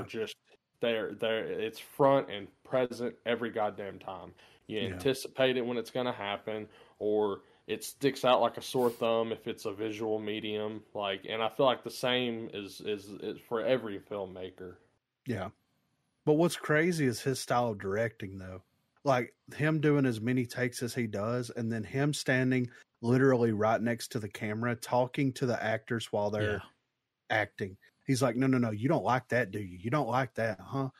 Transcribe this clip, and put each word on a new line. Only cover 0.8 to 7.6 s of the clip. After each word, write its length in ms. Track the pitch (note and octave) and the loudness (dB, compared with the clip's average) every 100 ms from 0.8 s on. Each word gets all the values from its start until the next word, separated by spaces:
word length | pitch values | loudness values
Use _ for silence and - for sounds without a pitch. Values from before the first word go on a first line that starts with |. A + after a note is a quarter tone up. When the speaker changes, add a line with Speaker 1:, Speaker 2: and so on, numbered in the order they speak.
| A#2+ A2+ G2 G#2 | 0 0 -2 -2
Speaker 1:
they're, 300 | A2+ A2+ E2 | 0 0 -2
it's 340 | E2+ A2 - | -4 -4 -8
front 500 | - - C#3 C#3 - | -8 4 6 6 2
and 180 | G2+ G2 _ | -6 -10 _
present 520 | - C3 B2+ A2+ A#2+ - - | -2 0 0 -2 -6 -6 -2
every 240 | A#2 A#2 | -2 -2
goddamn 480 | A2 G#2 G2 G2+ F#2+ | -2 -2 -2 -10 -10
time. 340 | - F#2 F2 - - _ - | -10 -10 -12 -18 -20 _ -8
You 120 | G#2+ | -4
Speaker 2:
Yeah. 140 | G2 | -4
Speaker 1:
anticipate 640 | F2+ C#3 C3 - - C3 B2+ | -2 0 0 -2 2 4 4
it 80 | A#2+ | 0
when 120 | B2 | -2
it's 140 | A2+ | -4
gonna 200 | C3 B2 | -2 -2
happen, 560 | G#2 G2+ G2+ - G#2+ G#2 - - - | -2 -4 -4 -4 -8 -8 -16 -20 -4
or 420 | G#2 G#2+ G#2+ G2 - _ | 0 2 2 -2 -10 _